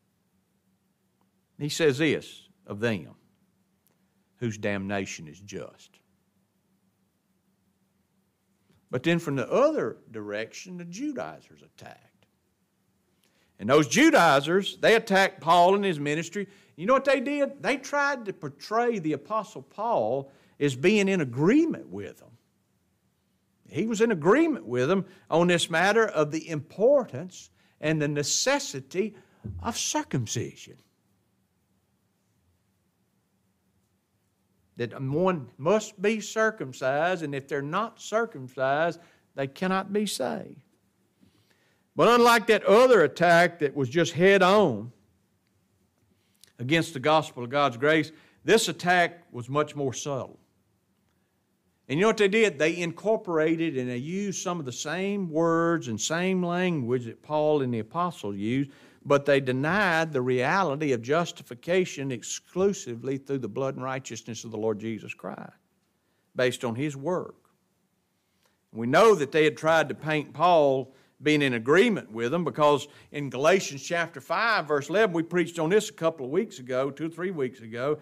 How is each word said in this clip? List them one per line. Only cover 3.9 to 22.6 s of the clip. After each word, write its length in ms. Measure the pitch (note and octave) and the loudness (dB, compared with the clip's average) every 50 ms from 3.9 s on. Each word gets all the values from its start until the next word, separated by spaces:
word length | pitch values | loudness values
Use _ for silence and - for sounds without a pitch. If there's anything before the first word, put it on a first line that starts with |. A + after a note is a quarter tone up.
| _ _ _ _ _ _ _ _ _ - | _ _ _ _ _ _ _ _ _ -8
"Whose 200 | B2 A#2 G#2 G#2 | -8 -6 -6 -6
damnation 720 | G#2+ G#2+ G2+ G2 G2 G2 G2+ G2 G2 - - - E2 D#2 | -4 -4 -4 -4 -4 -4 -4 -4 -6 -6 -10 -14 -16 -18
is 100 | D#2 F2+ | -20 -20
just." 640 | G2 G2+ G2 F2 G#1+ - - _ - _ _ _ _ _ _ _ _ _ _ _ _ _ _ _ _ _ _ _ _ _ _ _ _ _ _ _ _ _ _ _ _ _ _ _ _ _ _ _ _ _ _ _ _ _ _ _ _ _ _ _ _ _ _ _ _ _ _ _ _ _ | -18 -16 -14 -14 -14 -14 -18 _ -20 _ _ _ _ _ _ _ _ _ _ _ _ _ _ _ _ _ _ _ _ _ _ _ _ _ _ _ _ _ _ _ _ _ _ _ _ _ _ _ _ _ _ _ _ _ _ _ _ _ _ _ _ _ _ _ _ _ _ _ _ _
But 140 | - B2+ - | -8 -4 0
then 160 | D#3+ E3+ E3+ | 0 0 0
from 160 | E3+ D3+ C#3 | 0 -2 -4
the 120 | C3+ A#2 - | -4 -2 0
other 500 | D3 G#3 C4+ D#4 D#4 B3+ D3+ A2+ - - _ - | 0 2 2 2 2 0 -4 -4 -6 -8 _ -18
direction, 680 | A#2 A2 G#2 G#2 G2+ G#2 A2+ - - - - F#3 F3+ F3 | -14 -12 -10 -8 -6 -6 -8 -8 -12 -16 -18 -16 -16 -14
the 60 | F3 | -14
Judaizers 760 | F3 F3 G#3 C#4+ D4+ C4+ - D#2+ D#2 - - - _ D#2 - - | -14 -12 -10 -10 -8 -8 -8 -10 -12 -14 -16 -20 _ -20 -20 -20
attack. 460 | _ _ - - - - - _ _ _ _ _ _ _ _ _ _ _ _ _ _ _ _ _ _ _ _ _ _ _ _ _ _ _ _ _ _ _ - | _ _ -20 -20 -20 -20 -20 _ _ _ _ _ _ _ _ _ _ _ _ _ _ _ _ _ _ _ _ _ _ _ _ _ _ _ _ _ _ _ -8
And 80 | G2 G#2+ | 0 4
those 180 | C3+ D#3 D#3 | 4 4 4
Judaizers, 920 | A#2+ - G3+ D4+ E4 D4 A3 E3+ E3 C#3 C#3 C#3 D#3 F3 G3+ G3 - - - | 4 4 4 6 6 8 6 6 6 6 4 4 2 0 0 0 -2 -4 0
they 160 | - E3+ A3 | 2 4 4
attacked 460 | A3+ A3 - G3 F#3+ G3 F3+ - - C3+ | 4 2 2 2 2 2 2 0 -2 0
Paul 320 | D#3+ F3 F3 F3 F3+ G3 | 4 6 6 6 6 4
and 100 | G#3 G3+ | 4 2
his 160 | G3 E3+ C#3+ | 0 -2 -2
ministry. 480 | C#3+ D3 D3 D#3+ E3 - - G3+ G3 - _ _ _ _ _ | -2 -4 -2 -4 -4 -6 -8 -10 -10 -10 _ _ _ _ _
You 100 | - E3 | -6 0
know 80 | G#3+ C4 | 2 2
what 100 | C4+ C4+ | 2 2
they 160 | C#4+ C#4+ C#4 | 2 0 0
did? 420 | A#3+ C#4+ D4 C#4+ C#4 C4 C#4 - - | 0 -2 -2 -2 -2 -4 -4 -6 -4
They 140 | G3 C4+ | -4 -4
tried 480 | C4+ C4+ - C#4+ C#4+ C#4+ C#4+ C#4+ B3 A3+ | -4 -6 -4 -4 -2 -2 -2 -2 -4 -8
to 80 | G3 - | -10 -12
portray 640 | - - C#3 - - - - G#3 A3+ A#3+ A#3+ A#3 G3+ | -12 -12 -14 -14 -14 -10 -4 -2 0 0 0 -2 -2
the 140 | D#3 D#3 D3 | -2 -4 -4
Apostle 480 | C3+ - - G#3+ A3 G3 - - C#3 | -6 -6 -6 -6 -6 -6 -8 -12 -18
Paul 720 | C3 _ _ - G#3 A#3+ A3 D3+ A2 G#2+ B2 C#3 C3+ - - _ _ _ _ - | -20 _ _ -8 -4 -2 0 0 0 0 -2 -4 -6 -8 -16 _ _ _ _ -4
as 160 | C#3+ C#3+ C3 | -2 -2 -2
being 340 | B2 C#3 F#3 G#3+ G#3 G3 F#3+ | 0 2 2 2 2 2 2
in 120 | G3 F#3 | 0 0
agreement 680 | D3+ B2+ A#2 C3 D3+ F#3 B3 D#4 E4+ E4 A#3+ - - - | -2 -4 -2 0 2 4 4 4 2 2 -2 -6 -10 -12
with 280 | - - G2 - - - | -12 -12 -12 -12 -14 -18
them. 120 | - - A#2 _ _ _ _ _ | -20 -20 -20 _ _ _ _ _